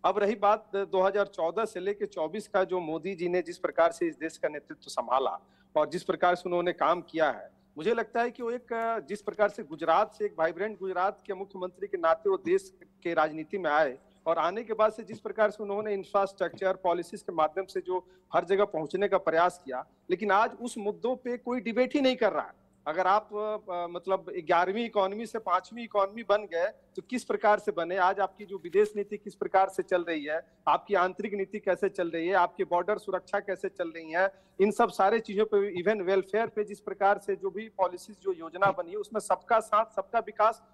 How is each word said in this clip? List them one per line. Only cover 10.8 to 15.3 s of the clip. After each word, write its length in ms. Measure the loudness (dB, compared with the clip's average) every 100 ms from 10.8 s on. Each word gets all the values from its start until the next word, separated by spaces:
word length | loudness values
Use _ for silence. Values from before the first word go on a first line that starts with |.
| -6 0 -2 -2 -10
के 80 |
मुख्यमंत्री 540 | -8 -8 -8 -10 -8 -8
के 100 | 0
नाते 320 | 2 2 2
वो 80 | 0
देश 360 | 2 0 0 _ -20 _
के 100 | -2
राजनीति 440 | 2 0 -2 -8 -4
में 140 | 2
आए 260 | 2 2 -2 _ _ -2
और 120 | 0
आने 260 | 0 -2
के 100 | -6
बाद 200 | 0 0
से 100 | 0
जिस 160 | -14 -12
प्रकार 320 | -10